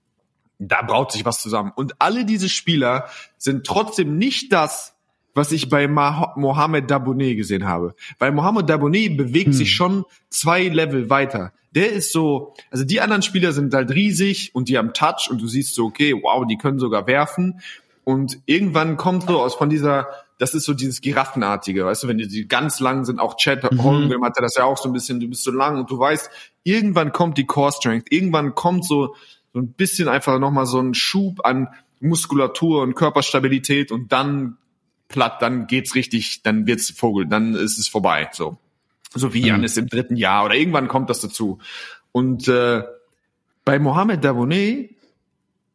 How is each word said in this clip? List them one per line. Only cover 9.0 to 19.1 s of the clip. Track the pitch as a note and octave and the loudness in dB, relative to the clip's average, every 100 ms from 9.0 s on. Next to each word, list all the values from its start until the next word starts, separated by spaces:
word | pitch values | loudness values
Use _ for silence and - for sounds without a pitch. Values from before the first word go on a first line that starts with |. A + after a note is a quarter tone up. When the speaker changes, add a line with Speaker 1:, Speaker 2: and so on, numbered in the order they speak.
| G#3+ | 2
Speaker 1:
bewegt | C#3+ B2+ D3 F#3+ | 0 2 2 4
Speaker 2:
Hm. | |
Speaker 1:
sich | C3+ G#2 | 2 2
schon | - F3+ G3 F#3 _ - | 2 2 0 -4 _ -8
zwei | - D#3+ F3+ F#3 | -2 2 2 2
Level | D#3+ D#3+ C3+ A2+ | 0 0 -2 2
weiter. | C#3 C#3 A2+ F#2 _ _ | 2 2 -4 -8 _ _
Der | D#3 G#3 | 0 2
ist | G#3 E3 | 0 -2
so, | E3 D#3 C#3 - - - | 0 0 0 -4 -18 -10
also | B2+ | -6
die | C3+ G3+ | -2 0
anderen | G#3+ G#3 | 2 2
Spieler | F#3+ F#3+ F3 | 0 2 2
sind | C#3+ C#3 | 2 2
halt | C3+ B2+ | 0 0
riesig | C#3 G#3 E3 G3 F#3+ - | 0 0 2 0 0 -4
und | B2+ A#2+ | -4 0
die | C3 | 0
haben | A2+ | 0
Touch | - D#3 E3 - | 0 0 0 -4
und | B2 | -4
du | A2+ | -4
siehst | B2+ C#3 | -4 -4
so, | - A2 | -2 -2
okay, | - D3 A#2 | 0 0 2
wow, | D#2 B2 A#2+ | 2 0 0
die | A2 | 0
können | C#3+ C3+ | -2 0
sogar | B2+ G#2+ G2+ | 0 0 2
werfen. | C#3 D3 - F#3 F3+ - - _ _ | 2 2 0 -4 -4 -14 -20 _ _
Und | - C3 C3+ - - | -2 0 0 -6 0
irgendwann | E3 G3 D#3 D#3+ D3 | 2 4 2 0 0
kommt | F#3 | 0